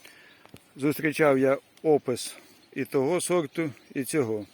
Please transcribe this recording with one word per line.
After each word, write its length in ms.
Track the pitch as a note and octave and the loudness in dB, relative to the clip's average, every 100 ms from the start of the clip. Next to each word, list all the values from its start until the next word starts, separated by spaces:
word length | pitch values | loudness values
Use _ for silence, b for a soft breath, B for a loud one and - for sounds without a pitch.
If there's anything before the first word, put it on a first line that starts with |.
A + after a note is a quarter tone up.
| B B B B B - _ - | B B B B B -20 _ -4
Зустрічав 600 | C#3+ - D#3 C#3+ D3+ C3+ | -2 0 -2 2 4 4
я 200 | C3+ C3+ - _ | 4 0 -4 _
опис 540 | D#3+ C#3+ - A#2+ - - B B B | 2 2 2 -6 -8 -14 B B B
і 120 | D3 | -8
того 360 | B2+ C#3+ C3 F3 | -4 -2 0 -2
сорту, 500 | - F3 C#3+ - D#3+ - - | 0 -2 -2 -4 -6 -8 -10
і 120 | C#3+ | -8
цього. 420 | B2 D#3+ A2+ G#2+ G2 | -4 -2 0 -2 -8